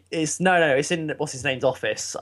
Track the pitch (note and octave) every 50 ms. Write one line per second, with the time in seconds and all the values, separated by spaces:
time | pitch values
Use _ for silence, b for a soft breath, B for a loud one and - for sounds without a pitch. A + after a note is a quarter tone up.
0 | _ - - E3 D#3 D3 - - E3+ F#3+ F3+ F3 E3 D3+ C3 C3+ D#3 - F3+ E3
1 | D#3 D3+ - - - D3 - C3 B2 C#3+ C3 B2 C3 C3 B2+ - - G#2+ G#2+ -
2 | - - - -